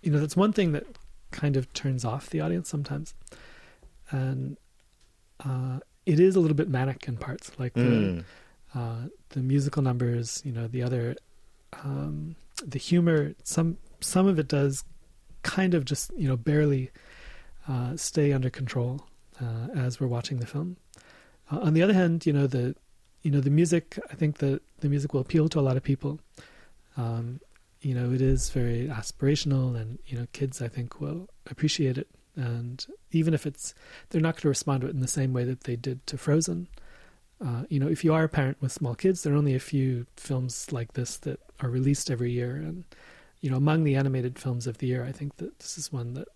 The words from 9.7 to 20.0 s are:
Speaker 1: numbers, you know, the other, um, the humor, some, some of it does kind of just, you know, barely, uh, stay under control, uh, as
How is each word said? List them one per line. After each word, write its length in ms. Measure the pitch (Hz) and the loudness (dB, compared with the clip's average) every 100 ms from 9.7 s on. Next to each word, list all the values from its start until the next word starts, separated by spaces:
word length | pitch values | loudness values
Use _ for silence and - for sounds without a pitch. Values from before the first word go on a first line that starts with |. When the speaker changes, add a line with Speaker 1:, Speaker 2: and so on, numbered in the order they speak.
| 151 | 0
Speaker 1:
numbers, 600 | 131 123 123 120 117 - | 2 2 0 0 -4 -8
you 80 | 143 | -6
know, 140 | 117 113 | -6 -4
the 160 | 123 | -2
other, 340 | 123 123 117 - _ - - - _ - | -2 0 -2 -6 _ -20 -20 -20 _ -12
um, 500 | 143 139 147 151 156 160 - - 180 | -8 -6 -4 -6 -8 -12 -14 -14 -8
the 120 | 131 | -10
humor, 560 | - 175 170 160 147 - | 2 4 4 4 0 -6
some, 340 | - - 165 170 - - | -4 0 0 -2 -12 -10
some 260 | - 185 190 | 0 4 4
of 120 | 170 | 4
it 100 | 139 | 2
does 360 | 143 139 135 - - - - - - | 2 2 0 -8 -18 -20 -20 -20 -10
kind 320 | - - 190 | -4 0 2
of 100 | 175 | 2
just, 260 | 131 139 - 311 | 0 -4 -4 -2
you 120 | 143 | 0
know, 80 | 127 | 0
barely, 540 | 117 151 151 135 131 - - - - - - - - | 2 4 4 2 -2 -10 -20 -20 -18 -18 -18 -14 -4
uh, 280 | 127 123 165 | -2 -2 -4
stay 360 | - - 143 | -2 2 4
under 180 | 135 127 | 4 0
control, 560 | - 127 - 120 139 - - - - | -2 -4 -2 -2 -4 -10 -20 -20 -10
uh, 280 | 120 113 117 | -6 -4 -4
as 260 | 214 123 120 | -2 -2 0